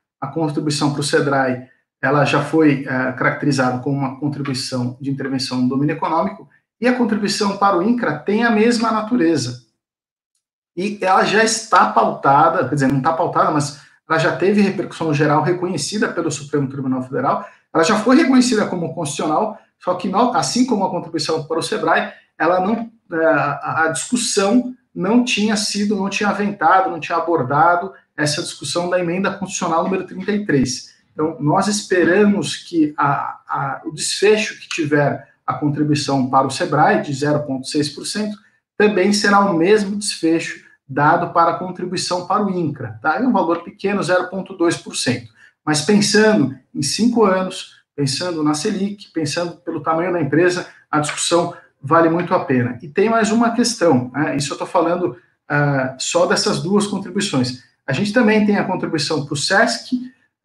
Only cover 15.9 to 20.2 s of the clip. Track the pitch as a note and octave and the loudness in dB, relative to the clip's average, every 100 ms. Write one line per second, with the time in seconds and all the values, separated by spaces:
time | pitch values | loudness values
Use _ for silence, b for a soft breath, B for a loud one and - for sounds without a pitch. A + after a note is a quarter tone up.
15.9 | G#3 A3+ - D#3+ D3 - D3 C3 C#3 C3 | -2 -2 -2 -4 -6 -4 -2 -2 -4 -4
16.9 | B2+ B2 A#2+ C#3 D3 B B B D#3+ E3 | -4 -4 -4 -2 -2 B B B 0 2
17.9 | G#3 B3 C4 B3+ B3+ A#3+ G#3+ F3+ F3+ D#3+ | 2 4 4 6 4 4 2 0 -2 -6
18.9 | E3+ D#3+ - E3+ D#3 - B B _ - | -6 -6 -4 -2 0 -2 B B _ -4
19.9 | F3+ G3 F#3 | -4 -2 0